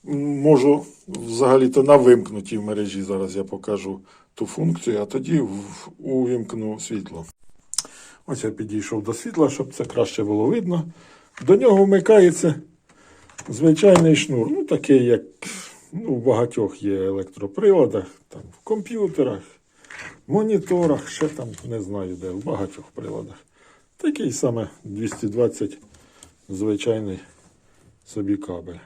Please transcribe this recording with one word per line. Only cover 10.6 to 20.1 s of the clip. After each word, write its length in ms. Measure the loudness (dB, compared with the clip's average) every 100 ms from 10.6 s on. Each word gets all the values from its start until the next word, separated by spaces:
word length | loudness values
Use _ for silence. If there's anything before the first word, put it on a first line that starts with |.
| -2 -4 -4 -14 -20 _ _ -8 4
До 100 | 6
нього 280 | 6 6
вмикається 680 | 6 4 6 8 8 4 -2 -2 -10 _ _ _ _ _ _ -20 -12
звичайний 680 | 2 2 6 6 8 6 4
шнур. 340 | 2 -2 -2
Ну, 140 | -4
такий, 400 | -2 -4 4 4
як, 180 | 6 0 -2 _ -16 -16 -18 -20 _
ну, 220 | -12 -6
в 100 | -2
багатьох 580 | 0 2 0 -2 -4 -4
є 120 | -6
електроприладах, 1080 | -4 -4 -6 -10 -12 -10 0 2 4 2 0 -8 _ _
там, 140 | -20 -20 _
в 40 |
комп'ютерах, 800 | -6 -6 -6 -4 -4 0 -2 -2 -14 _ _ _ _ -20 -18